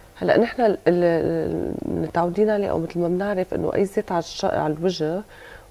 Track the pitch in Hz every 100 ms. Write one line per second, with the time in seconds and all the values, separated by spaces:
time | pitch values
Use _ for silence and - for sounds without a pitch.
0 | - - 180 - 226 - 226 - - 175
1 | 175 165 160 165 160 165 - - - 175
2 | 160 170 175 180 214 208 196 160 165 170
3 | 170 180 202 185 - - - - 196 214
4 | - 175 165 - 196 - 151 151 185 175
5 | 156 185 - - - - -